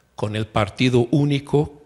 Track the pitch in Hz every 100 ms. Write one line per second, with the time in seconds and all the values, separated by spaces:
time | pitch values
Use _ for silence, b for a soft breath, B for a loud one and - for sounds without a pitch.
0 | b - 104 107 107 113 101 - 123 123
1 | 120 151 147 139 143 147 151 -